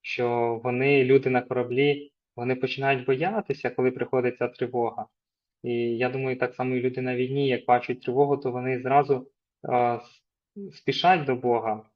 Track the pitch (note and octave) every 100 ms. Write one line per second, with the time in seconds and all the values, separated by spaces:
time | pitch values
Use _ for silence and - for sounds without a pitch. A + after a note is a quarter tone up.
0 | - - B2 A#2+ A#2 A2+ B2 B2 C3+ C#3+
1 | B2+ C3+ C3+ B2+ B2+ B2 B2 B2 C#3+ C#3+
2 | C#3+ _ _ - B2 B2+ C3 - C3+ C3+
3 | B2 C3 E3 G#3+ - C#3 B2 - B2+ B2+
4 | A#2 C3 B2 B2 A#2+ - B2 B2 A#2 A2
5 | G#2+ _ _ _ _ _ B2 A#2+ A#2+ A#2
6 | B2+ C3+ C3 B2+ B2+ - B2+ B2+ B2+ B2+
7 | B2+ B2 B2+ C#3 C#3 A#2+ - B2 A#2+ B2+
8 | - B2 C#3+ C#3+ C3 B2 B2+ B2+ B2+ C#3
9 | C#3 C3+ - _ _ _ - B2 A#2+ A#2
10 | - _ _ _ _ - G3 - - C3
11 | F3 F#3 C#3 B2 B2+ A#2 A2 G#2+ -